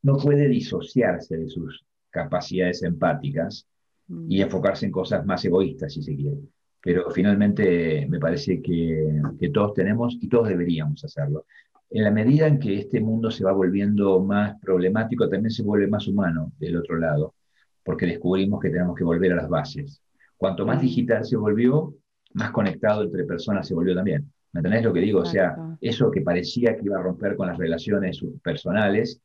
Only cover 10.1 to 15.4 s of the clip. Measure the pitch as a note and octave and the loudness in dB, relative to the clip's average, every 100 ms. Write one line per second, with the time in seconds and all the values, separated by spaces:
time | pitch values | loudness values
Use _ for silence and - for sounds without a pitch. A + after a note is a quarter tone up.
10.1 | A#2+ A2 A#2+ A2 F2+ E2+ D#2+ D2+ D2 - | -4 0 2 2 0 0 -2 -2 -6 -10
11.1 | - C#2+ D2+ - - _ _ _ A2 G#2 | -6 -4 -4 -8 -20 _ _ _ 0 2
12.1 | G#2+ A2+ D3 D#3 C#3+ A2 G2+ - A#2+ A2 | 4 4 6 6 4 2 -2 -2 -2 0
13.1 | A2+ A2+ - F#2+ G2 F#2 G2 G2+ G#2 G2 | 0 -2 0 0 2 2 2 2 2 4
14.1 | F#2 F#2+ G2+ G#2 - - F#2 F#2 G#2 A2+ | 4 4 2 0 -4 0 2 2 2 0
15.1 | B2 G#2 G2 | 0 0 2